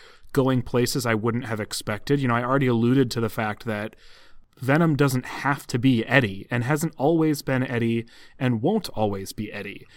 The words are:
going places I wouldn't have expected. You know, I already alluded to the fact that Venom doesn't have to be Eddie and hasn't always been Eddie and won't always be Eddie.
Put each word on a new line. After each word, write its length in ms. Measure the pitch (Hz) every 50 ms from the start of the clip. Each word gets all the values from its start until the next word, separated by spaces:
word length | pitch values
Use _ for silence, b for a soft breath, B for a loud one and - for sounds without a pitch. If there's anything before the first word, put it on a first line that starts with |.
| b b b b b b -
going 260 | - 131 131 131 123
places 440 | 113 - - 123 123 123 - 143 117
I 80 | 120 113
wouldn't 320 | 110 104 120 113 120 123
have 120 | 110 113 104
expected. 600 | 104 - - - - - 107 101 - - 143 143
You 80 | 135 123
know, 60 | 117
I 80 | 120 123
already 220 | 120 131 143 135
alluded 440 | 127 120 113 117 120 131 139 135 117
to 80 | - 123
the 80 | 113 107
fact 340 | - - 110 107 104 - -
that 320 | 117 107 104 107 110 - b b b b b b b b b b _ _ -
Venom 340 | - 123 139 160 170 165 147
doesn't 320 | 131 147 139 123 127 127
have 400 | - - - - 139 143 139 -
to 120 | - - 127
be 260 | 113 135 127 113 -
Eddie 400 | - 120 139 123 101 98 98 - -
and 140 | 120 123
hasn't 320 | 117 127 151 147 165 160 -
always 460 | - 131 151 170 160 160 156 147 143
been 220 | - - 135 127 127
Eddie 400 | 127 123 117 117 117 117 117 113 117 b b b b b -
and 240 | 131 127 120 110
won't 260 | 107 165 214 220 - -
always 420 | - 110 107 104 101 98 98 -
be 200 | - - 107 -
Eddie. 320 | - - 98 101 - - - b b